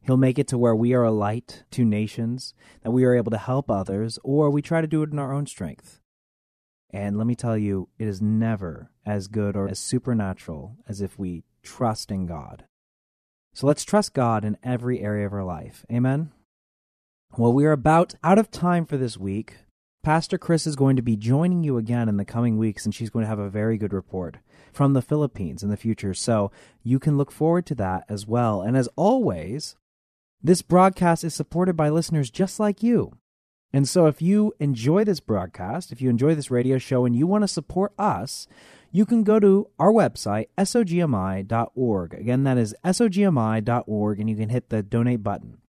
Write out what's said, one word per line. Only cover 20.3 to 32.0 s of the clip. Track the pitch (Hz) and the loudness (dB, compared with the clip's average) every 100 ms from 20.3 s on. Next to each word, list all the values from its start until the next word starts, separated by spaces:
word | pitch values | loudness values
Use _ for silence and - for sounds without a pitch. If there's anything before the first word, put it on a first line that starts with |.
| 180 | -6
Chris | - 165 160 | 0 0 0
is | 139 | 2
going | 135 135 | 4 4
to | |
be | 117 107 | 2 -2
joining | 113 135 180 175 | 2 2 2 2
you | 156 123 | 0 -2
again | 110 120 113 | -2 -2 0
in | 101 | -2
the | 101 | -2
coming | 117 120 107 | -2 0 2
weeks, | 110 101 107 | 0 -2 -6
and | - | -6
she's | 113 | -6
going | 117 | -2
to | 107 | -2
have | 104 | -4
a | 101 | -6
very | 104 110 110 | -2 -2 -2
good | 101 | -2
report | 98 - 92 85 - _ _ _ | -6 -6 -8 -10 -12 _ _ _
from | - 139 | 0 2
the | 135 | 2
Philippines | - 151 143 - 87 78 | 0 -2 -2 -4 -8 -6
in | 101 | -6
the | 104 | -4
future. | 113 110 101 | -4 -4 -4
So | 90 - 110 101 - - _ | -4 0 0 0 -6 -20 _
you | 113 131 | -2 0
can | 156 143 | 2 0
look | 143 | -2
forward | - 156 175 175 | -2 0 0 -2
to | 123 | -4
that | 95 92 - | -2 -4 -6
as | 104 104 | -10 -2
well. | 120 117 104 | 0 2 0
And | 98 131 | 0 0
as | 123 - | 0 2
always, | 185 262 196 85 80 131 - - _ _ _ _ _ _ | 2 2 0 -2 -6 -8 -10 -18 _ _ _ _ _ _
this | - 180 | 2 2
broadcast | - 180 190 185 175 165 | 4 4 4 4 2 2
is | 165 - | -2 -8
supported | 156 170 185 165 | -6 -2 0 2
by | 151 | 0
listeners | 160 | 0